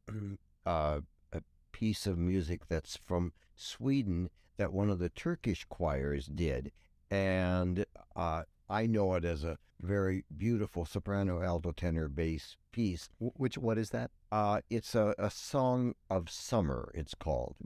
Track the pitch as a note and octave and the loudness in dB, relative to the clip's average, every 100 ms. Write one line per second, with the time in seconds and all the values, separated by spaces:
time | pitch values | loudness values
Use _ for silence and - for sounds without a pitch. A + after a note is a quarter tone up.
0 | - G#2+ G#2 G2 _ _ - E2+ D2+ D2 | -8 -6 -6 -8 _ _ 0 2 2 0
1 | D2 _ - E2 - _ _ - A2 G2+ | -4 _ -10 -10 -10 _ _ -4 -2 0
2 | G2+ F2 F2 F#2+ D#2+ F2 - E2 - - | 0 2 2 2 0 -4 -2 -4 -4 -12
3 | - F2+ F2 - _ - - - B2 C#3 | -2 0 0 -4 _ -16 -14 -4 0 2
4 | G#2 F2 F2+ - _ - G2+ F#2 G#2 F#2 | 2 0 -2 -6 _ -4 -2 2 2 2
5 | F2 - - E3+ - F2 - - E2 C#2 | 0 -2 -4 -2 -2 -2 -4 -2 0 0
6 | C#2+ C#2+ C#2 D2+ E2 B1+ C2+ - - _ | 0 -2 -4 -2 0 0 -4 -12 -20 _
7 | - G2 F#2+ F#2 F2+ F2+ F2+ F2+ - - | -2 0 2 4 4 4 2 0 -2 -6
8 | - - F2 D#2+ D#2+ _ - G#2 A2+ A2 | -14 -4 -2 -2 -4 _ -4 0 2 4
9 | G2 F2+ E2+ D#2 D#2+ D#2 _ - F2 G2+ | 4 2 2 0 -2 -6 _ -10 0 2
10 | F#2+ F#2 - D2 G#2+ A#2 G2+ - E2 G2 | 2 0 -2 -4 0 2 0 -2 -4 -4
11 | F#2+ G2+ G2 F2 F2+ F2 E2+ D#2 F2 E2 | 0 0 2 0 0 0 -2 -2 0 0
12 | D#2 C#2 E2 D#2 - - _ - A2 F2 | 0 0 0 0 -6 -18 _ -2 0 -2
13 | - - A#2 - C3 - A#2+ A2 A2 A#2 | -8 -6 -6 -2 -4 -2 0 0 0 -4
14 | A#2+ _ - G#2+ G#2 G#2 - A#2 - A#2 | -6 _ -4 0 2 2 0 -4 0 2
15 | G#2+ - G2 - - C#3+ B2+ B2+ B2 - | 4 2 -2 -4 -4 2 4 4 2 -2
16 | - F#2+ E2 - - A#2 E2 B1 - - | -2 -2 -2 -8 0 2 2 0 -4 -6
17 | C#2 - E2 C2 B1 - | -6 -6 -2 0 -2 -6